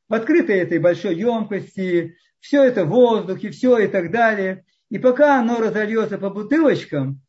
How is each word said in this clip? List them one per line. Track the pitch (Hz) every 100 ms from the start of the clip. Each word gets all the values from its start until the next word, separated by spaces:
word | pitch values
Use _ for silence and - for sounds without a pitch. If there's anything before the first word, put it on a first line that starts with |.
| -
в |
открытой | 226 226 330 - 196
этой | 160 165
большой | 175 170 208 165
емкости, | 233 226 202 196 - - 185 175 170 - _ _
все | - 285
это | 269 233
воздух | 165 226 240 220 175 185
и | 208
все | - 254 233
и | 196
так | 196 170
далее. | 220 226 208 190 190 _ _ -
И | 196
пока | 254 247 294 269
оно | 226 240
разольется | 220 208 214 226 214 190
по | 196
бутылочкам, | 202 208 302 294 - - 147 135 139